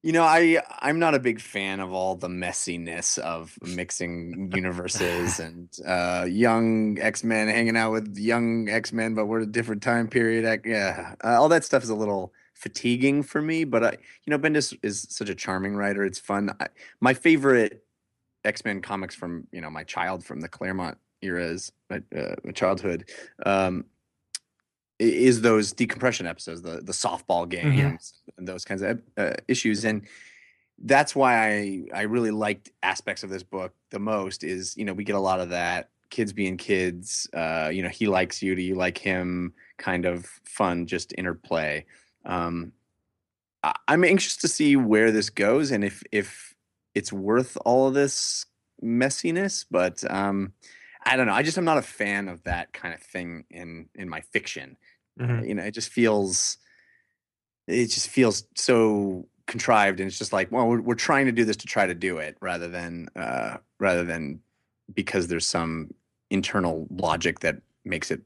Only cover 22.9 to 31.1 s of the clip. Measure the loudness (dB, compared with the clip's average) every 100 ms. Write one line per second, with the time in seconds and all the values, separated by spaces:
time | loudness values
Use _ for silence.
22.9 | -4 -8 -18 -20 -4 0 2 2 0 -8
23.9 | _ _ _ _ -16 _ _ _ _ _
24.9 | _ 2 6 6 6 6 4 2 -2 -2
25.9 | 0 0 0 -6 -8 -12 -12 -10 -10 -8
26.9 | -4 -2 -4 -2 -2 0 -2 2 4 2
27.9 | -2 -12 _ -20 -12 -10 -10 -8 -4 -2
28.9 | -4 _ -4 -4 -4 -2 0 2 0 0
29.9 | -2 -6 -20 -20 -20 _ _ _ _ 4
30.9 | 4 6